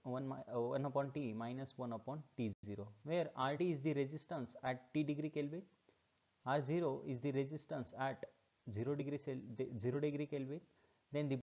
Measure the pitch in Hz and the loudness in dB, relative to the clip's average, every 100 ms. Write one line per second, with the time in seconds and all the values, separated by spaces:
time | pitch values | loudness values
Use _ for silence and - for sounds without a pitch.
0 | 127 127 135 135 135 120 120 135 143 139 | -4 -2 -2 -4 -2 0 2 2 2 2
1 | 139 147 127 110 117 131 135 - 120 113 | 0 0 -2 -2 -4 -4 -6 -4 -4 -4
2 | 127 156 - - 113 - 104 101 104 - | -4 -6 -8 0 0 0 -6 -6 -8 -10
3 | 143 170 156 - 135 147 180 147 151 139 | 0 2 2 2 0 4 2 4 2 2
4 | 139 151 - 160 123 - 131 127 - 151 | 2 -2 -6 -4 -4 -4 -2 -2 0 0
5 | 147 147 151 151 143 170 - _ _ _ | 2 2 0 0 0 -2 -10 _ _ _
6 | _ _ _ _ 127 147 131 170 160 139 | _ _ _ _ 2 2 4 4 4 2
7 | 143 127 139 135 139 151 - 147 123 117 | -2 0 2 2 0 -2 -4 -4 -4 -2
8 | 135 - - _ _ _ - 104 123 147 | -2 -2 -8 _ _ _ -6 -2 0 0
9 | 139 143 143 131 127 117 131 117 120 139 | 0 -2 -2 -6 -6 -4 -2 0 0 2
10 | 147 143 147 143 131 160 - _ _ _ | 2 0 -2 -2 -4 -6 -10 _ _ _
11 | _ 143 147 135 | _ 0 2 0